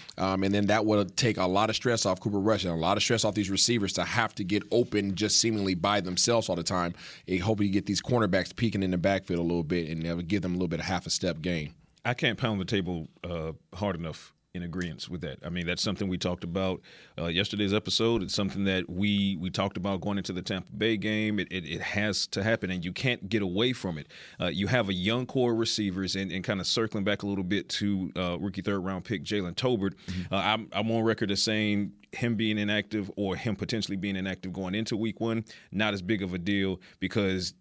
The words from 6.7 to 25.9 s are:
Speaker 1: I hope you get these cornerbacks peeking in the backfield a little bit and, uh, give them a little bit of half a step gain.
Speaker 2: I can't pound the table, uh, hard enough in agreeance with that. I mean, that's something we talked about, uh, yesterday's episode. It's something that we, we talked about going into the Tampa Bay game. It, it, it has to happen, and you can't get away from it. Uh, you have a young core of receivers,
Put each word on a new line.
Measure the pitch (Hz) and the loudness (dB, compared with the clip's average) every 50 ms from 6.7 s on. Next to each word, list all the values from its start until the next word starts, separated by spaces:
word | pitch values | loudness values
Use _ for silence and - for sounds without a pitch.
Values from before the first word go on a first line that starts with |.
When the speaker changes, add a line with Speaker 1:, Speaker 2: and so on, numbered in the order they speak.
| 95 90 87 87 85 - - - - - - - | 0 2 0 0 -2 -6 -12 -16 -16 -14 -4 -2
Speaker 1:
I | 92 | 0
hope | 90 90 110 110 101 | 2 2 2 2 4
you | 104 98 | 2 2
get | 95 98 - | 2 2 2
these | - 98 - | 2 -2 -2
cornerbacks | - - 123 120 110 92 98 92 87 - - | 0 2 2 4 4 4 2 2 0 -2 -2
peeking | - 120 110 98 101 | 0 0 2 2 2
in | 98 92 | 2 2
the | 90 87 | 2 2
backfield | 80 98 98 92 - - 87 85 | 4 2 2 2 0 0 0 0
a | 85 | 2
little | 85 87 87 80 | 2 2 0 2
bit | 73 90 85 82 76 | 2 0 0 0 -2
and, | 82 80 82 | -4 -4 -2
uh, | 85 85 | -2 -2
give | 87 87 82 104 98 | -4 -2 0 0 0
them | 82 90 | 0 0
a | 87 | 0
little | 90 90 82 | 0 0 -2
bit | 85 76 | -2 -4
of | - | -2
half | - 95 87 - | -2 -2 -2 -2
a | 82 | -4
step | - - - 87 78 80 | -4 0 0 -2 -2 -2
gain. | 78 90 87 80 73 73 - - - _ _ _ - | -2 -2 -2 -2 -4 -6 -10 -16 -20 _ _ _ -4
Speaker 2:
I | 120 | -4
can't | 123 - 165 123 101 - | -2 0 0 -2 0 0
pound | 131 113 107 98 | -2 -2 0 -2
the | 90 | -2
table, | - 113 98 87 90 90 82 78 - - - - | 0 0 0 0 -2 -4 -4 -6 -10 -14 -12 -8
uh, | 87 87 82 78 80 76 - _ _ - | -6 -4 -4 -4 -6 -8 -10 _ _ -8
hard | 87 107 101 87 | -4 -4 -2 -2
enough | 82 85 80 78 - - - _ _ _ _ - | -4 -6 -8 -8 -10 -16 -20 _ _ _ _ -10
in | 87 | -8
agreeance | 87 85 78 92 87 85 71 - - - | -8 -6 -4 -4 -4 -4 -6 -10 -10 -10
with | 90 78 | -8 -8
that. | 85 76 64 - - | -8 -8 -10 -10 -8
I | 85 | -6
mean, | 87 87 85 | -4 -2 -2
that's | 85 87 - | -2 -2 0
something | - 110 92 - 101 92 | -2 -2 -2 -2 -2 -2
we | 92 | -2
talked | 87 - 90 90 - | 0 0 -2 -2 -2
about, | - 85 85 95 95 92 90 - - - - - - - _ - | -6 -4 -2 0 0 0 -2 -4 -8 -16 -20 -20 -20 -14 _ -6
uh, | 82 | -4
yesterday's | 85 82 90 104 - 107 101 104 95 101 | 0 0 0 0 0 0 0 2 2 2
episode. | 107 - 95 - - 113 117 117 110 | 0 0 0 0 2 2 2 2 2
It's | 90 - - | 0 -2 -2
something | 107 101 95 98 98 98 | -2 -2 -2 0 0 0
that | 98 95 92 - - | 2 2 2 0 -2
we, | 90 92 104 104 104 101 98 98 98 | -2 0 2 2 4 4 2 2 0
we | 76 90 92 | -2 -4 -2
talked | - - - 98 - | 0 0 0 0 -2
about | 92 87 101 98 90 | -2 -2 -2 -2 -2
going | 82 101 101 | -2 -2 -2
into | 98 90 - | -2 -4 -4
the | 92 90 | -6 -6
Tampa | 92 - 101 90 - - | -4 -4 -6 -6 -6 -8
Bay | - 101 107 113 110 | -4 0 2 2 2
game. | 101 98 107 107 107 110 107 107 98 | 2 0 0 0 0 0 0 0 0
It, | 87 - | -2 -2
it, | 92 92 82 | -4 -6 -6
it | 71 85 - | -6 -6 -6
has | - - - 104 104 107 92 - - - | -4 -4 -2 0 0 0 0 -2 -4 -4
to | - 95 | -2 -2
happen, | 98 110 113 - - 92 | 2 2 2 0 0 -4
and | 92 90 | -4 -4
you | 80 90 | -4 -4
can't | 92 - - 127 120 - 95 95 | -4 -2 0 0 -2 -2 -2 -2
get | 117 107 | 0 0
away | 101 90 87 101 120 131 123 | 0 0 0 2 2 0 0
from | - - 92 82 73 | -2 -4 -6 -6 -6
it. | 71 - - - - - - - | -10 -14 -18 -20 -20 -18 -6 -4
Uh, | 90 | -4
you | 87 76 90 101 - | -2 0 0 0 2
have | 127 123 107 98 | 2 0 2 0
a | 95 | -2
young | 90 90 107 117 127 127 | 0 0 0 0 0 -4
core | - - 135 123 120 | -2 0 2 2 2
of | 113 113 | 2 2
receivers, | 113 - - 107 104 98 | 0 0 0 0 -2 -2